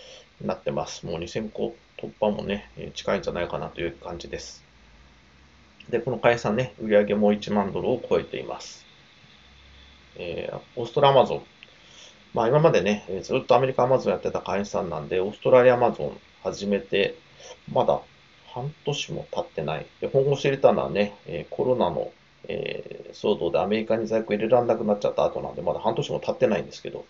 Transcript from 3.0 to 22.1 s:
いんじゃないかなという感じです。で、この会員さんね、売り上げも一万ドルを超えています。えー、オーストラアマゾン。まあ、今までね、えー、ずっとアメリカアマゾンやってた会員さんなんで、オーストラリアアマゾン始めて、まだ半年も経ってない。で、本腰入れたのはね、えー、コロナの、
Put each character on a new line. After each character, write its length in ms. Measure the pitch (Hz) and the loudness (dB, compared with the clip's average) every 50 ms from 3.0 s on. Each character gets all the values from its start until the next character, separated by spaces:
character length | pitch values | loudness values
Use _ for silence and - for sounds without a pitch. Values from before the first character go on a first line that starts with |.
| - - 101 | -4 -2 -2
い 40 | 95 | -2
ん 20 | - | -2
じ 80 | 85 | -4
ゃ 20 | 80 | -4
な 100 | 85 85 | -4 -4
い 60 | 85 | -4
か 100 | - 73 | -4 -6
な 100 | 78 80 | -6 -8
と 120 | - - | -8 -6
い 60 | 85 | -6
う 60 | 82 - | -6 -6
感 260 | - - 90 85 82 | -8 -12 -12 -12 -12
じ 100 | - 69 | -12 -10
で 100 | 69 82 | -12 -12
す。 260 | - - - - - _ _ - - - - - - - - _ _ _ _ - - - - - - _ _ _ - - | -12 -12 -18 -20 -20 _ _ -20 -20 -20 -20 -20 -20 -20 -20 _ _ _ _ -20 -20 -20 -20 -20 -20 _ _ _ -12 -2
で、 80 | 120 127 | -2 -2
こ 140 | - 135 120 | -2 -2 -6
の 60 | 107 | 0
会 160 | - 123 120 | 2 2 2
員 40 | 117 | 2
さ 120 | - 113 | 0 -2
ん 60 | 107 | 0
ね、 160 | 120 131 - - - | 0 -2 -4 -6 -10
売 100 | 110 107 | -2 4
り 60 | 104 | 4
上 80 | 104 104 | 4 4
げ 100 | 101 104 | 4 2
も 180 | 104 107 104 104 | 2 4 2 2
一 180 | 104 - - | 2 -2 -2
万 220 | 104 104 98 98 - | 0 0 0 0 -2
ド 80 | 92 87 | -4 -2
ル 60 | 104 | -2
を 120 | 127 113 - - | -2 -2 -2 0
超 120 | 98 85 | 0 0
え 40 | 71 | 0
て 140 | - - 64 | -2 -8 -10
い 60 | 64 | -8
ま 160 | 58 58 - | -8 -10 -12
す。 260 | - - - - - - - - - - - - - - - - - - - - - - - - - - - - - - - | -12 -16 -18 -20 -20 -20 -20 -20 -20 -20 -20 -20 -20 -20 -20 -20 -20 -20 -20 -20 -20 -20 -20 -20 -20 -20 -20 -20 -20 -20 -16
え 320 | - 90 87 80 87 87 - - | -12 -10 -8 -8 -8 -8 -8 -8
ー、 80 | 95 - - - | -10 -12 -12 -8
オ 80 | - 117 | -8 -8
ー 20 | |
ス 60 | 117 - | -2 0
ト 80 | - | 6
ラ 100 | 139 139 | 6 8
ア 20 | 139 | 8
マ 140 | 131 113 | 8 6
ゾ 100 | 101 73 | 6 2
ン。 60 | 71 - - - - - - - - - - - - - - - - - - - | -6 -6 -12 -20 -20 -20 -20 -20 -20 -20 -20 -20 -20 -20 -20 -20 -20 -20 -6 -2
ま 120 | 117 113 | 0 2
あ、 40 | 117 | 4
今 120 | 135 151 | 4 6
ま 100 | 160 165 | 6 6
で 100 | 151 95 | 6 4
ね、 240 | 87 101 104 104 - - | 2 2 0 -2 -2 -8
え 100 | 95 92 | -8 -8
ー、 40 | 85 | -6
ず 140 | - 117 | -2 -4
っ 40 | 131 - | -2 2
と 140 | - 123 | 4 4
ア 40 | 120 | 4
メ 60 | 135 | 4
リ 80 | 131 127 | 2 0
カ 80 | - 123 | 0 2
ア 40 | |
マ 120 | 127 131 117 | 2 2 2
ゾ 100 | - 107 | 2 2
ン 40 | 90 | -2
や 60 | 87 | 0
っ 40 | - | -2
て 80 | - | -4
た 100 | - 90 | -4 -4
会 200 | - 92 92 98 | -4 -2 -2 -2
員 40 | 101 | -2
さ 180 | 104 - 98 92 | -2 -4 -4 -4
ん 80 | 85 | -4
な 100 | 80 78 | -6 -8
ん 80 | 73 73 | -6 -2
で、 120 | - 92 | -2 0
オ 120 | 92 104 107 | 0 -2 -4
ー 20 | |
ス 60 | - | -2
ト 100 | - 135 | 2 6
ラ 140 | 131 127 123 | 8 8 10
リ 60 | 127 | 8
ア 40 | 123 | 8
ア 20 | |
マ 140 | 120 123 113 | 6 4 2
ゾ 140 | 107 - 73 | 2 0 -4
ン 160 | 69 - - - - _ - - | -6 -6 -10 -18 -20 _ -8 -8
始 220 | 92 87 - 98 | -8 -6 -4 -2
め 120 | 101 101 98 | 0 0 0
て、 380 | - - 92 98 98 - - - - - - - - - - - - - - | 0 0 0 2 2 2 0 -6 -18 -20 -20 -20 -20 -20 -20 -20 -14 -4 0
ま 120 | 131 113 | 0 2
だ 160 | - - - - - - _ _ _ _ - - - - | 4 2 0 0 -10 -20 _ _ _ _ -20 -20 -14 -12
半 200 | 123 131 147 151 - - | -8 -8 -8 -10 -8 -6
年 280 | 147 143 - - - - | -6 -4 -4 -6 -8 -8
も 140 | - - - - | -10 -10 -8 -6
経 80 | - | -8
っ 80 | - - | -8 -6
て 140 | - 82 76 | -6 -8 -6
な 160 | 73 78 76 | -4 -6 -6
い。 80 | 76 - _ - | -8 -12 _ -8
で、 80 | - 101 | -8 0
本 180 | - 135 135 | 2 2 2
腰 180 | 143 139 - - | 4 2 0 0
入 80 | 143 135 | 0 0
れ 60 | 135 | 6
た 140 | - 120 104 | 6 6 6
の 100 | - 65 | 6 0
は 80 | 69 | 0
ね、 260 | 76 98 104 101 - - - | 2 0 0 0 -2 -12 -14
え 200 | - 90 82 78 - | -10 -8 -8 -8 -8
ー、 40 | - | -4
コ 100 | - - | -2 0
ロ 100 | 127 127 | 2 2
ナ 160 | 117 92 87 | 2 2 0
の、 220 | 76 60 - - | 0 -2 -6 -6